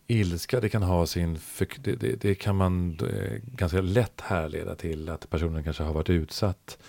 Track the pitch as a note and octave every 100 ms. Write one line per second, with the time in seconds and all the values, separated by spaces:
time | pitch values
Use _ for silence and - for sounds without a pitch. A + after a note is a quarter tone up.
0 | - A#2 F#2 E2+ - B2 A2+ A2+ F#2 F2+
1 | E2 F2+ E2+ D#2 - - F#2 - - -
2 | A2 A2 G2+ F#2+ G#2 G2 F#2 F2+ F2 D#2
3 | - - G2 A2 A#2 - F2+ F#2 F#2 A2
4 | G#2+ - - F2+ D#2 D#2 F2+ E2+ E2 D#2
5 | D#2 D#2+ - D#2+ E2 D#2+ D2+ D#2 D#2 D#2
6 | D#2 F2 D#2 - G#2 - - -